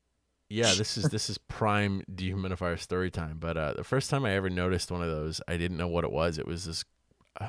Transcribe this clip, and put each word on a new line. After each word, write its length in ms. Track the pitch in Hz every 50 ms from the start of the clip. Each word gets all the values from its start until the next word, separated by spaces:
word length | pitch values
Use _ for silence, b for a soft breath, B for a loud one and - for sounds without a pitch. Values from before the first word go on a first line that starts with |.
| _ _ _ _ _ _ _ _ _ -
Yeah, 240 | 104 110 117 107 92
this 220 | 95 107 - -
is, 120 | 110 98 -
this 200 | 107 107 - -
is 80 | 101
prime 680 | - _ - - - 113 107 104 104 104 101 98 95 - - 92
dehumidifier 640 | 87 92 92 95 95 92 92 92 - 92 87 85
story 320 | 85 - - 92 92 92 90
time. 280 | - 95 80 78 80 80
But, 180 | 85 82 80
uh, 160 | 80 78 73 -
the 100 | - -
first 260 | - 127 135 - -
time 160 | 147 139 131
I 60 | 104 95
ever 160 | 98 95 92
noticed 420 | 90 90 90 92 92 87 - -
one 100 | 90 87
of 60 | 85 82
those, 320 | 80 78 76 80 80 - -
I 100 | - 87
didn't 200 | 85 85 90 90
know 100 | 78 87
what 160 | 87 85 87 80
it 80 | -
was. 260 | 58 73 82 87 80
It 80 | 76 -
was 200 | - 85 85 92
this, 200 | 82 82 - - - _ _ _ _ _ _ _ _ - -
uh, 60 | 104